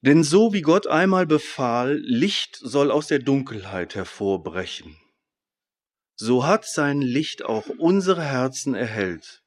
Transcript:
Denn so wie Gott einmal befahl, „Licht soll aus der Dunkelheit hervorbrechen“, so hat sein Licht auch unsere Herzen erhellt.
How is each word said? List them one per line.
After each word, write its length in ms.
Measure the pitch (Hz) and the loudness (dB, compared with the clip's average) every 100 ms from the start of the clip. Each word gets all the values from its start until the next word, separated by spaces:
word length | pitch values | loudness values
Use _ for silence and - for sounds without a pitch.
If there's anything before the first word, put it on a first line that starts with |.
Denn 220 | 131 147 | 6 4
so 280 | 147 180 226 | 6 4 4
wie 100 | 202 | 2
Gott 240 | 151 180 - | 2 2 2
einmal 400 | 156 190 190 175 | 0 2 2 2
befahl, 720 | 151 - - 127 120 127 147 | 0 -2 -4 -2 0 -2 -4
„Licht 600 | - 120 185 190 - - | -2 0 0 -2 -8 -12
soll 280 | 131 139 143 | -4 0 2
aus 160 | 127 147 | 2 0
der 120 | 143 | -2
Dunkelheit 760 | 131 139 131 110 95 95 87 | 2 0 0 -10 -8 -8 -6
hervorbrechen“, 1000 | 104 95 - 98 95 80 85 92 - - 80 _ _ _ _ _ _ _ _ _ _ _ - | -6 -10 -4 -2 -2 -4 -8 -8 -12 -16 -20 _ _ _ _ _ _ _ _ _ _ _ -10
so 300 | 110 123 139 | 0 2 2
hat 180 | 214 | 0
sein 380 | - - 143 143 | 0 -2 0 0
Licht 420 | 135 123 156 - | 0 -2 -4 -8
auch 220 | - 113 - | -4 -4 -6
unsere 560 | 127 165 196 185 175 | -2 2 2 2 0
Herzen 520 | 151 131 131 131 - | 0 -2 -2 -4 -4
erhellt. 680 | 113 117 110 95 82 - - | -4 -4 -2 -4 -4 -12 -20